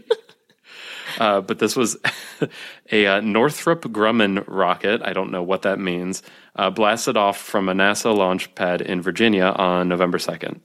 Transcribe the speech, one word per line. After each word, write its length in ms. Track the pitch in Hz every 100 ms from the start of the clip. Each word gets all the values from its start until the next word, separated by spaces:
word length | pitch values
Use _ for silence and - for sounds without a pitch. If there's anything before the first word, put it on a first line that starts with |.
| - 453 - _ _ _ - - - - - -
Uh, 220 | 113 101
but 200 | 95 110
this 160 | 110 131
was 220 | 113 - - - - -
<laughs> 480 | 147 - - - -
a, 140 | 110 101
uh, 140 | 98
Northrop 600 | 107 104 139 147 - 165
Grumman 600 | 120 107 107 117 104 95 -
rocket. 540 | 92 90 90 98 110
I 100 | -
don't 180 | 92 95
know 120 | 92
what 180 | 87 95
that 180 | 101 98
means. 420 | 95 87 92 95 - - - -
Uh, 140 | 95
blasted 460 | 95 107 117 - 113
off 220 | 101 98
from 320 | - 107 95
a 40 |
nasa 420 | 95 98 104 120 104
launch 380 | 92 92 - -
pad 260 | 92 87
in 200 | - 92
Virginia 440 | 90 87 113 101 92
on 420 | - 92 90 90
November 320 | 87 90 87
second, 420 | - 85 - -